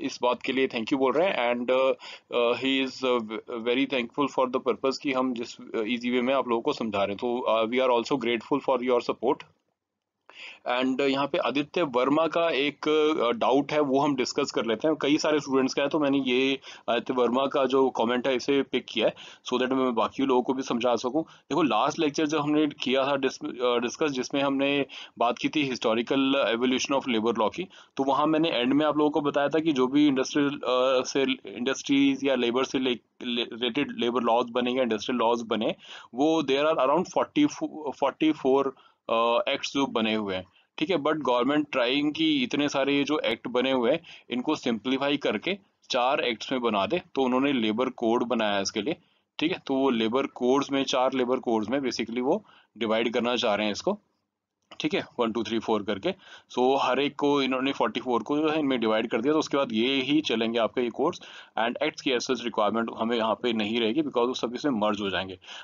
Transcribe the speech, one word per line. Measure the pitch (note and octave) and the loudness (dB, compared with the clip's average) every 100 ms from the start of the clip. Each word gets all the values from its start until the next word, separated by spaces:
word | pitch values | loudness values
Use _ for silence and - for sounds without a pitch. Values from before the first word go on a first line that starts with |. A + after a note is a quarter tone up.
इस | C3+ - | -2 -2
बात | B2 A#2+ | -2 0
के | - | -2
लिए | C3 C3 | 0 0
thank | B2 A2 | -2 -2
you | C#3 | 0
बोल | C3 | 2
रहे | C3+ F#3+ | 2 2
हैं | - A#2+ B2 | 2 0 0
and, | B2 | 0
अ, | C3 C3+ B2+ - - - A#2+ | 2 2 0 -6 -18 -4 0
अ, | A#2+ | 2
he | A#2+ C3+ C3+ C3 | 2 0 0 -2
is, | - B2+ | -2 0
अ, | B2 G#2+ G#2+ - A#2 | 0 0 -8 -8 -6
very | A#2 B2 C3+ | 0 0 0
thankful | C3+ A#2 - C3+ - | -2 -4 -2 -2 0
for | B2+ B2+ | 0 0
the | B2 | -2
purpose | G#2+ C3+ C3 | 0 -2 -2
कि | C#3+ | -4
हम | B2+ C3 | -2 -2
जिस, | A#2 A2+ - | -4 -8 -12
अ, | B2 A2+ A2 | -8 -4 -2
ईजी | A#2+ B2 | -2 0
वे | B2 | 0
में | B2 | 2
आप | C3+ B2 | 0 0
लोगों | A#2 | -2
को | D3 | -2
समझा | - A2+ G2+ | -4 -2 -2
रहे | G2 | -2
हैं। | G2+ | -2
तो, | B2 A#2+ | -2 -2
अ, | - A2+ A2+ | 0 0 0
we | B2+ | 2
are | B2+ | 2
also | A#2+ A2+ C#3+ | 2 0 -2
grateful | A2+ A#2 - C#3 - | 0 -2 -2 -2 0
for | B2+ B2+ | 0 2
your | A#2+ | 0
support। | B2 A#2 A#2 D3+ - _ _ _ _ _ _ _ _ - - - C3 | 0 -2 -2 -2 -6 _ _ _ _ _ _ _ _ -20 -20 -12 -2
And | B2 C3 C3 | 0 2 2
यहाँ | C#3 C3+ C#3+ | 2 2 0
पे | - | 0
आदित्य | A#2 C3+ C#3+ F3+ | 0 -2 -2 -2
वर्मा | D#3+ B2 C3 D3+ D#3+ | 0 2 2 2 2
का | E3+ E3+ | 2 0
एक, | C3 D3 C#3+ D3+ D3+ D3+ D#3+ | 0 -2 -2 0 2 2 2
अ, | A#2 A#2 | 0 2
डाउट | G#2+ C3+ C#3+ | 2 2 2
है | D3+ | 0
वो | C#3+ C#3 | 2 2
हम | D3 C3 | 2 0
डिस्कस | A#2 - C#3 | -2 -2 -2
कर | C#3+ A2+ | -2 -2
लेते | G#2+ D#3 | 0 0
हैं। | D#3 | 0
कई | C3+ D3+ | 2 2
सारे | D#3+ D3+ | 2 0
स्टूडेंट्स | C#3+ C3 B2+ | 2 0 2
का | - | 0
है | C#3 | 0
तो | D#3+ | 0
मैंने | C#3 C#3 | 2 2
ये | C3 B2 C3+ C3+ - - - | 2 2 2 -2 -8 -12 -2
आदित्य | A#2 A2+ | -2 0
वर्मा | B2+ A#2+ B2+ C#3 | 0 2 2 0
का | C#3+ C3 | 0 2
जो | C3+ C3 | 4 2
कमेंट | B2+ A#2 B2 C3+ | 2 0 0 0
है | B2 | -2
इसे | - C#3 | 0 0
पिक | B2+ B2+ - | 0 -4 -2
किया | A2 A#2+ | 0 0
है | - - - - | -2 -20 -14 -4
so | B2 | 0
that | B2+ | 0
मैं | C3 C3 A2+ | 2 0 0
बाकी | G2+ - C3+ | -2 0 2
लोगों | B2 | 2
को | A#2+ | 2
भी | C3 | -4
समझा | B2+ A#2+ B2 A2+ | -2 -2 0 0
सकूँ। | B2+ D3 | 0 -4
देखो | D#3+ - - C#3+ | -4 -12 -4 0
लास्ट | D3 A2 C#3 D3+ | 2 2 0 0
लेक्चर | D3+ C#3+ D3+ | -2 0 0
जो | D#3 | 0
हमने | D3 D3+ D3+ | 0 2 0
किया | - B2+ C3 C3+ | -2 -2 0 2
था | C#3 | 0
डिस-, | C3 - D3+ B2 | -2 -4 -10 -2
अ, | B2 A#2+ | 0 2
डिस्कस, | A#2+ - D#3 | 0 -2 -2
जिसमें | B2+ A#2 C#3+ | -2 -2 0
हमने | C#3 C3+ C#3 C#3+ C3+ - - - | 0 0 0 0 -2 -8 -14 -2
बात | A#2 A#2+ | -2 0
की | - | -2
थी | D#3 C#3 | -2 -2
historical | A#2 A#2+ A2+ A2 C#3 C3+ C#3 G#2+ A#2 | -2 0 0 0 0 2 2 2 2
evolution | B2+ B2+ - | 2 0 0
of | C#3 C3+ A2+ | -2 0 0
labor | A2+ A#2 | 0 2
law | G#2 - | 0 -2
की, | F#3 - - - | -12 -12 -12 -4
तो | |
वहाँ | C#3 C3+ D3+ | 0 2 2
मैंने | D#3 E3 | 2 2
एंड | A#2 B2 | 2 2
में | C#3 D3+ | 2 2
आप | D3 | 2
लोगों | D3+ | 2
को | D#3 | 2
बताया | D3 C#3+ C#3+ | 0 0 0
था | D#3+ | 0
कि | D#3+ | 0
जो | C3 B2+ | 2 4
भी | C#3+ D3 | 6 4
इंडस्ट्रियल, | C3 C3 D3 C#3+ | 4 0 2 0
अ, | D3 A#2 B2+ C3 C3 | 0 0 2 4 2
से | C3 C#3+ C3 C3 G#2 G2+ | 0 0 0 -2 -6 -4
इंडस्ट्रीज | B2 C3 - C#3 C#3 C3+ | -4 -2 2 4 4 4
या | C3+ B2+ | 0 2
लेबर | A#2+ B2+ | 2 0
से | C3 C3+ | 0 -2
ले-, | C3 A#2+ _ - | -2 -4 _ -12
ले-, | B2 A#2+ A#2 | -6 -4 -4
रिलेटेड | A#2 B2 B2+ C3 A#2 | -4 -4 -2 -4 -2
लेबर | A#2+ B2 | 0 0
लॉज | A#2+ A#2 A#2+ | 2 2 0
बने | A#2+ B2 | -2 0
या | B2+ | 0
इंडस्ट्रियल | A#2+ G#2+ - B2 | 0 -2 -2 0
लॉज | A2+ A#2+ | 2 0
बने, | A2+ A2 B2 - - - - A#2+ | -2 -2 -2 -6 -14 -20 -12 0
वो | D#3 D#3+ | 2 2
there | C3+ C3+ D3+ | 2 2 2
are | D#3+ | 2
around | C3 D#3+ E3 C#3+ | 2 2 2 -2
forty, | - D3 D3 - D3+ D3 D3 - | 0 2 2 0 -10 -8 -10 -2
forty-four, | C3+ - D#3 D3 C3 C3+ C3+ - - _ - | -2 2 0 2 4 4 2 -4 -20 _ -2
अ, | A2+ A#2 A#2 C3 | 2 4 2 2
एक्ट्स | C#3 - | -4 -4
जो | C#3 C3 | -2 0
बने | A#2 A2 A2 | 0 0 0
हुए | G2+ F#2 | -2 -6
हैं, | F#2 _ _ - | -8 _ _ -6
ठीक | D#3 | -2
है। | E3+ | 0
But | D3 | 0
government | D#3 C3 B2 B2+ D3+ | -2 0 2 2 0
trying | D3 C3+ A#2+ C#3+ D3+ D3+ | 0 0 0 0 0 0
कि | D#3+ D3 | 0 0
इतने | A#2+ C#3 D3 | 0 0 0
सारे | C#3+ C3+ C#3+ | 0 0 0
ये | |
जो | C#3+ D3+ | 0 0
एक्ट | G#2+ A#2 C3+ | -2 -4 -2
बने | A#2+ B2+ | -2 0
हुए | C3 A#2 | 2 2
हैं | E3 - - - | 0 -4 -20 -8
इनको | A#2+ C#3 D3+ | -6 -2 -2
सिंप्लीफाई | C3 A2+ B2+ C3 C#3 C#3+ | -2 -2 -2 -2 0 -2
करके | C3+ G#2+ E3 G3 _ _ - | -2 -2 -4 -6 _ _ -4
चार | B2+ B2 D3+ | 0 2 0
एक्ट्स | B2 A2+ - | -2 -4 -4
में | C3 | -2
बना | A#2 G#2 G2 | 0 0 0
दे, | F3+ - C#3 | -2 -4 -2
तो | |
उन्होंने | B2+ B2+ C#3+ | 2 2 2
लेबर | C3 G#2+ A2 C3 | 2 0 0 -2
कोड | - A2+ A#2 | 0 0 0
बनाया | A#2+ A2+ G#2+ G2+ | 0 0 0 0
है | |
इसके | G2 A2 | -2 -4
लिए, | A2+ F3 _ _ _ - | -4 -6 _ _ _ -4
ठीक | D#3 | -4
है। | E3+ - | -4 -2
तो | |
वो | C3+ C3+ | 0 2
लेबर | A#2 A2 B2+ C#3 | 2 0 0 -2
कोड्स | - B2 C#3 C3+ | -2 2 2 0
में, | C#3 | -2
चार | B2+ C3 C3 | 0 0 0
लेबर | C3 B2 C3 | 0 0 0
कोड्स | B2 A2 G#2 | 0 0 0
में | C#3 | -2
basically | C3 - A2+ A#2+ | -2 -4 -6 -2
वो | B2+ G#3 - - _ G#2+ | 0 -2 -4 -20 _ -6
डिवाइड | A2 A2 B2 | 0 0 2
करना | A#2 A#2+ B2 | 0 0 0
चाह | A#2 G#2 | 0 0
रहे | G#2+ | 0
हैं | |
इसको, | G2 F3+ G#3 _ _ _ _ _ _ _ - | -2 -4 -4 _ _ _ _ _ _ _ -6
ठीक | D#3 | -4
है, | F3 - - | -4 -6 -4
वन, | A2+ | -2
टू, | A2 | -2
थ्री, | G#2+ A2+ | -2 -2
फोर | - G#2+ | 0 -2
करके। | G2+ G2+ E3 G3 - - - | -2 -4 -4 -6 -12 -20 -8
So | - B2+ C3+ | 0 2 2
हर | C3 B2+ | 2 0
एक | C#3+ - | -2 0
को | C#3+ C#3+ | 2 2
इन्होंने | C3 C3 C3+ | 0 0 -2
फ़ोर्टी | C3+ A2+ A#2+ | -2 -2 -2
फ़ोर | B2 A#2 | -2 -2
को | G#2+ D3 | 0 0
जो | D#3 | 0
है | D#3 | 0
इनमें | C#3 C3 | 0 0
डिवाइड | A2 A2 - | 2 2 0
कर | A#2+ | 0
दिया, | C3+ | 2
तो | D#3 | 0
उसके | - C#3+ | 0 -2
बाद | C3 | 0
ये | A2 B2 C#3 | 0 2 0
ही | C3 D3+ | 2 0
चलेंगे | D3 A2+ A2+ A#2 | 2 0 0 0
आपके | G#2+ C3 | 0 0
ये | A#2+ | -2
कोर्स | - D3+ - - - - - | 0 -2 -2 -16 -20 -10 -4
and | A#2 B2+ | -2 -2
एक्ट्स | D3+ D3+ | -4 -4
की | C#3+ | -2
as | B2 B2 | -2 -2
such | A#2+ | -4
रिक्वायरमेंट | A#2+ A2 G#2 A2+ A2+ - | -2 0 0 0 -4 -4
हमें | A2+ A#2+ | -2 0
यहाँ | A2 G2+ | 0 0
पे | B2 | -2
नहीं | A2+ G#2 A#2+ | -2 -2 0
रहेगी | A2 C3+ | 0 0
because | C#3+ B2 A#2+ | 0 0 0
वो | |
सभी | B2+ A#2+ B2 | -2 -4 -2
से | D3 | -2
मर्ज | A2 G#2+ G2+ | 0 0 0
हो | G2 | -2
जाएंगे। | F2+ F#2+ F2+ - - | -4 -6 -10 -16 -20